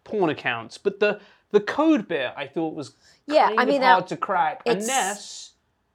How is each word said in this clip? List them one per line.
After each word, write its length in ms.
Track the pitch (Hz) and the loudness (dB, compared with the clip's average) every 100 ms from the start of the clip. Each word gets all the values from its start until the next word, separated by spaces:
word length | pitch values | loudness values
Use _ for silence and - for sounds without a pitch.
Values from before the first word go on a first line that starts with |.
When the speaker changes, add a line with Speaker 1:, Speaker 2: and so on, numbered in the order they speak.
Speaker 1:
porn 280 | - 214 170 | -6 -2 0
accounts? 480 | 131 135 117 113 - | -2 -4 -6 -8 -8
But 200 | 202 196 | -6 0
the, 200 | 208 208 - _ _ | 0 -2 -10 _ _
the 80 | 208 | 0
code 460 | 208 - 320 294 - | 0 0 4 2 0
bit, 260 | 156 120 139 | -4 -4 -8
I 120 | 143 | -8
thought 260 | 175 160 | -4 -4
was 200 | 160 131 - _ _ - | -6 -12 -16 _ _ 0
Speaker 2:
Yeah, 220 | 302 196 | 4 4
Speaker 1:
kind 100 | 220 | 2
Speaker 2:
I 40 | |
Speaker 1:
of 60 | 254 | 2
Speaker 2:
mean, 120 | 285 | 4
Speaker 1:
hard 200 | 254 185 175 | 4 4 2
Speaker 2:
that, 20 | |
Speaker 1:
to 80 | 165 | -6
crack, 460 | - 185 156 139 156 | -2 0 -2 -2 -2
Speaker 2:
it's 180 | 180 226 | -2 0
Speaker 1:
unless 640 | 262 190 202 - - - _ _ _ _ | 0 0 -4 -12 -16 -18 _ _ _ _